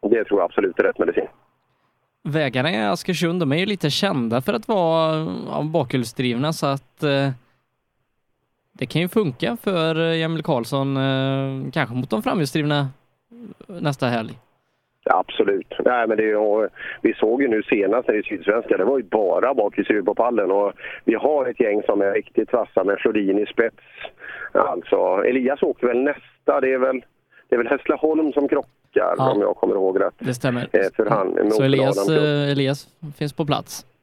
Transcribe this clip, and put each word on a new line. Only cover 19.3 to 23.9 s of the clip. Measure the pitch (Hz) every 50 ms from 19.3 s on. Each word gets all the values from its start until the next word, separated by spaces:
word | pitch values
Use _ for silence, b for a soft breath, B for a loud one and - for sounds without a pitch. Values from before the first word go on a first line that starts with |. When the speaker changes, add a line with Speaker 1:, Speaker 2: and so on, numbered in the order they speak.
| 82 90 101 123 139
Speaker 1:
bakhjulsdrivet | 127 104 104 - - - - 107 104 92
på | 95 101
pallen. | - 113 120 123 104 101 92
Och | 95 101 101 101 90 B B B B B B
vi | - 113
har | 107 110 135 156 147 131
ett | 127 117 -
gäng | 120 107 104 107 101
som | - 107 101
är | 101 98 101
riktigt | 110 101 - _ - - - -
vassa | 120 104 - _ - 92
med | 98 101 95
Flodin | - 120 107 107 101 95 95 104
i | 104
spets. | - - - 113 113 _ B B B